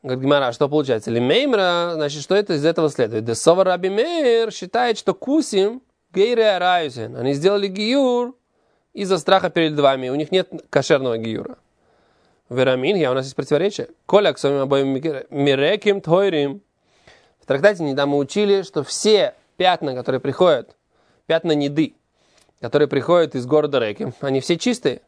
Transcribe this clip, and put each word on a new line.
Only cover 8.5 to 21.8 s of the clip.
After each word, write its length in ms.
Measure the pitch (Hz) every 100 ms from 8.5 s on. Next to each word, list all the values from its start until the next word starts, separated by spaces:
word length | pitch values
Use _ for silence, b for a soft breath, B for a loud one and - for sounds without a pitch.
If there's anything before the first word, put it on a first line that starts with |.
| _ _ _ _
из-за 240 | - 196 185
страха 320 | 165 190 180
перед 280 | 170 160 147
вами, 300 | 139 135 127
у 60 |
них 180 | 139 151
нет 180 | 185 175 - -
кошерного 480 | 147 135 147 131 113
гиюра. 400 | 113 107 - 254 _ _ _ _ _ _ _ _ _
Верамин, 480 | 123 131 131 135 202
я, 160 | 139
у 20 |
нас 120 | 131 135
есть 100 | -
противоречие. 520 | 139 147 196 - - - -
Коля, 260 | 196 190
ксомим 300 | 139 143 139
обоим 260 | 135 139 135
мире-, 380 | 135 160 139 -
миреким 720 | 143 143 135 143 208 208 196
тойрим. 600 | 160 175 196 160 143 139 _ _ b b b b b b
В 60 | -
трактате 380 | 139 190 196
недавно 280 | 151 135 143
мы 60 | 143
учили, 440 | 139 202 208 196
что 200 | 185 160
все 520 | 135 - 208 208 147 - _ _
пятна, 380 | 180 175 151
которые 260 | 127 123 131
приходят, 540 | 139 131 180 139 - _ _ _ _ _ _
пятна 260 | 160 170
неды, 420 | 147 143 143